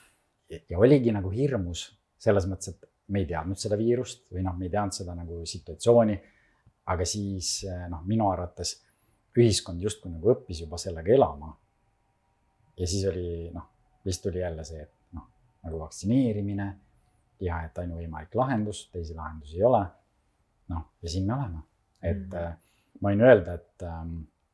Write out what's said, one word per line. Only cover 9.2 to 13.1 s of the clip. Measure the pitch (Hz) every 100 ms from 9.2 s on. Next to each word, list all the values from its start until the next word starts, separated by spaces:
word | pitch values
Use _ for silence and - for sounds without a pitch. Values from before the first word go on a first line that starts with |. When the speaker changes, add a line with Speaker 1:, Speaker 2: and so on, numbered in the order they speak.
| _ 123
Speaker 1:
ühiskond | 117 92 - 85
justkui | 101 - 92
nagu | 82 95 131
õppis | - 82
juba | 80 82
sellega | 101 82 82
elama. | 135 95 73 78 - _ _ _ _ _ _ _ _ _ _ _ -
Ja | 90
siis | 98
oli, | 98